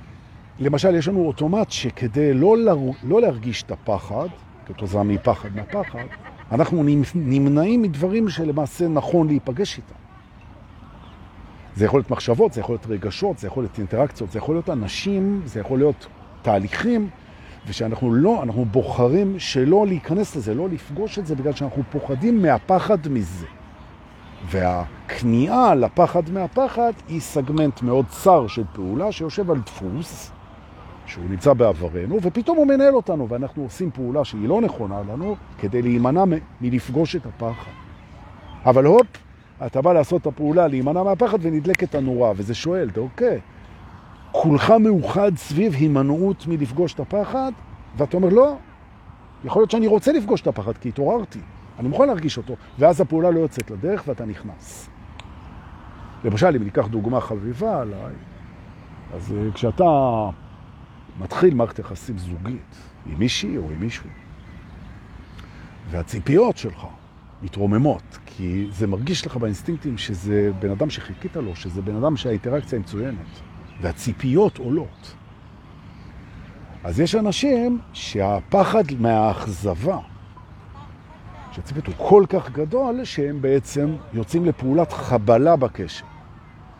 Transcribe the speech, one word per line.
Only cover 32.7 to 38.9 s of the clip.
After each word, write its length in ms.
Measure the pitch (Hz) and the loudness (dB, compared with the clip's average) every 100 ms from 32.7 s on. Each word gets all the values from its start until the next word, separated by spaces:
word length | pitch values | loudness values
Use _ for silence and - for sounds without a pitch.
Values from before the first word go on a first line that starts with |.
| 269 277 | 6 6
אותנו, 340 | 262 196 160 113 | 6 2 -2 -2
ואנחנו 340 | 120 135 147 | -4 -4 -6
עושים 280 | 131 - 180 | -8 -4 -6
פעולה 340 | 127 123 143 | -4 -2 -2
שהיא 240 | 139 107 110 | -2 -2 0
לא 120 | 202 | 2
נכונה 400 | - - 104 101 101 | 2 -2 -6 -6 -6
לנו, 280 | 120 190 202 - - | -6 -6 -6 -10 -8
כדי 240 | 98 123 | -4 0
להימנע 420 | 120 120 123 165 | 2 4 4 4
מ-, 140 | 190 160 - - | 4 2 -4 -6
מלפגוש 560 | 123 123 - 135 165 175 | -2 -2 -2 -2 0 -2
את 100 | 127 | -8
הפחד. 440 | - 117 113 - - - - - - - - - - | -8 -8 -8 -14 -18 -20 -20 -20 -20 -20 -20 -20 -2
אבל 200 | 127 127 | 4 6
הופ, 220 | 143 | 8